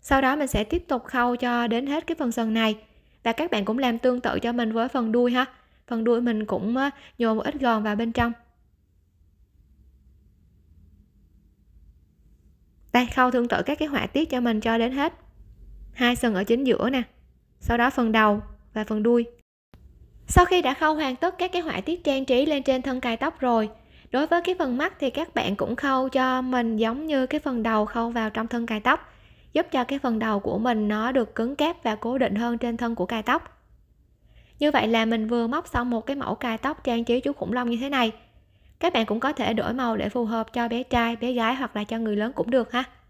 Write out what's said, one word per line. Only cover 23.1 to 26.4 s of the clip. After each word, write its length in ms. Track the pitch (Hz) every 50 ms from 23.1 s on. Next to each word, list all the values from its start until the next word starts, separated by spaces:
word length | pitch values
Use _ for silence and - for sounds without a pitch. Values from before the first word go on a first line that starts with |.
| 226
tóc 240 | 226 - 311 320 -
rồi, 300 | 277 247 240 226 214 214 220 - - _ - - - -
đối 160 | - 254 294
với 160 | 311 339 349
cái 120 | 339 359 370 359
phần 200 | 330 269 240 254
mắt 160 | 302 370 - -
thì 100 | 294 254
các 240 | - 269 320 - -
bạn 220 | - - - 202
cũng 200 | - - - 226
khâu 320 | - - 277 269 262 262 269
cho 340 | - 262 262 262 254 254